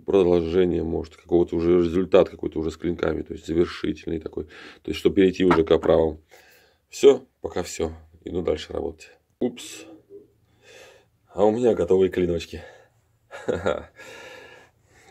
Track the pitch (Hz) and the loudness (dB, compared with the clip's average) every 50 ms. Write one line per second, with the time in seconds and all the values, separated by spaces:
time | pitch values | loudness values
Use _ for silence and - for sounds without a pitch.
0 | - - 95 98 90 87 87 87 82 82 85 92 90 87 82 82 82 82 82 80 | -6 0 2 2 4 4 2 2 0 0 0 2 2 2 0 -2 -4 -4 -4 -6
1 | 80 - - - _ - 87 85 85 - 87 85 82 85 87 90 87 82 82 95 | -6 -8 -16 -18 _ 0 2 2 2 0 -2 -2 2 2 4 4 2 2 0 -2
2 | 92 85 - 92 82 - - - - - - 78 80 80 80 - 82 87 85 - | -2 4 4 4 4 4 0 -10 -10 -8 -6 -4 -6 -6 -6 -6 -6 -6 -4 -2
3 | - 82 78 78 - - 80 80 - - 82 85 87 82 - - - - 82 - | -4 -4 -4 -4 -8 -10 -12 -14 -8 -4 0 0 0 -2 -4 -8 -8 -8 -8 -8
4 | - 82 82 80 80 - - - - - - - - - - _ - - - - | -8 -8 -8 -8 -10 -10 -10 -10 -12 -12 -16 -20 -20 -20 -20 _ -10 -10 -8 -2
5 | - 92 80 98 95 92 90 - 92 90 85 82 80 - 82 76 - 80 80 80 | 0 0 4 4 2 2 2 2 2 2 4 4 4 2 2 2 4 2 2 4
6 | 80 78 76 - _ _ - _ _ _ _ _ _ _ _ _ _ _ - - | 2 0 -2 -8 _ _ -20 _ _ _ _ _ _ _ _ _ _ _ -6 4
7 | - 139 131 127 - _ _ _ - - - 92 85 - - - 85 80 80 - | 6 6 6 6 -2 _ _ _ -14 -8 -8 -8 -8 -8 -6 -6 -6 -6 -6 -12
8 | - _ _ _ - - 82 90 82 80 78 78 - - 78 78 73 76 - _ | -20 _ _ _ -14 -8 -6 -4 -2 -2 -4 -4 -6 -10 -10 -8 -8 -8 -10 _
9 | - - _ _ _ _ _ - - 247 - - - - - - - - - - | -20 -20 _ _ _ _ _ -6 -6 -6 -6 -8 -18 -18 -18 -20 -20 -20 -20 -20
10 | _ _ - - - _ _ _ _ _ _ _ _ - - - - - - _ | _ _ -20 -20 -20 _ _ _ _ _ _ _ _ -20 -20 -20 -20 -20 -20 _
11 | _ _ _ _ _ _ - 85 101 110 107 123 127 113 98 87 85 80 92 92 | _ _ _ _ _ _ -2 2 2 2 2 2 2 2 2 2 2 2 4 4
12 | 95 90 - 92 90 85 85 82 - - - 80 - - - - _ _ _ _ | 2 2 2 -2 -2 -2 -2 -4 -6 -10 -14 -16 -16 -18 -20 -20 _ _ _ _
13 | _ _ _ _ _ _ - - - - - 87 92 87 - - 78 - _ - | _ _ _ _ _ _ -20 -12 -8 -6 -6 -4 -4 -4 -4 -6 -8 -16 _ -20
14 | - - - - - - - - - - - - - _ _ _ _ _ _ _ | -20 -20 -20 -20 -20 -20 -20 -20 -20 -20 -20 -20 -20 _ _ _ _ _ _ _
15 | _ - | _ -16